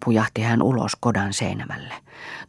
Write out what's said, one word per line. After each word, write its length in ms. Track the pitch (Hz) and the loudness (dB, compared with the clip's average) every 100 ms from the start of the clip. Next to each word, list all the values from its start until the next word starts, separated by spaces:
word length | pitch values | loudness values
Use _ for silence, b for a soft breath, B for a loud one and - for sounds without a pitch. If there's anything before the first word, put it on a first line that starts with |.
| - | 2
pujahti 360 | 110 104 - | 2 2 0
hän 200 | 113 117 | 2 4
ulos 340 | 117 127 107 - | 4 2 0 0
kodan 340 | 120 104 101 | 0 2 0
seinämälle. 600 | 98 110 - - - - - B B B B | -2 -4 -4 -6 -10 -12 -16 B B B B